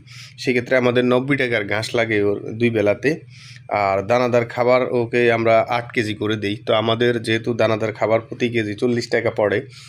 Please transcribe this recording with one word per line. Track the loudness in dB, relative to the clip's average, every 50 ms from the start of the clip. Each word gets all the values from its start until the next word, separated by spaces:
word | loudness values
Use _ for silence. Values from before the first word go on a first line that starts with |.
| -10 -16 -20 -20 -20 -20 -18 -6
সেক্ষেত্রে | -2 0 0 0 0 2 0 2
আমাদের | 2 2 2 2 2
নব্বই | 4 2 2 2 0 0 0
টাকার | 0 0 0 -2 -2
ঘাস | -2 -4 -4 -4 -2 -2
লাগে | -2 0 0 0 0
ওর | 2 0 0 -2 -6 -10 -4
দুই | 0 0 0
বেলাতে। | 2 2 2 2 0 2 0 -2 -2 -2 -6 -16 -20 -20 -20 -20 -20 -20 -10 -4
আর | -2 0 0 2 0 0 0 0
দানাদার | 0 2 2 2 2 0 0
খাবার | 0 -2 -2 2 4 4 2 2 0
ওকে | -2 -2 -2 0 0 2 2 2
আমরা | 2 2 2 4 4 4
আট | 2 2 -2 -4 -4 -4 -4
কেজি | -4 -2 -2 -4
করে | -4 -2 -4 -2
দেই। | -2 -2 -4 -4
তো | -4 -2 0 0
আমাদের | 2 2 2 2 2 2 2 2 0
যেহেতু | -2 -2 -2 -2 -2 -4 0
দানাদার | 0 2 2 2 0 -2 -4 -2
খাবার | -2 0 0 0 0
প্রতি | -2 -4 -6 -4 -4 -2
কেজি | 0 -2 -2 -2 -4
চল্লিশ | -2 -2 0 0 -2 -2 -2
টাকা | -2 0 0 -2
পড়ে, | -2 0 0 0 0 -2 -4 -6 -16 -20 -20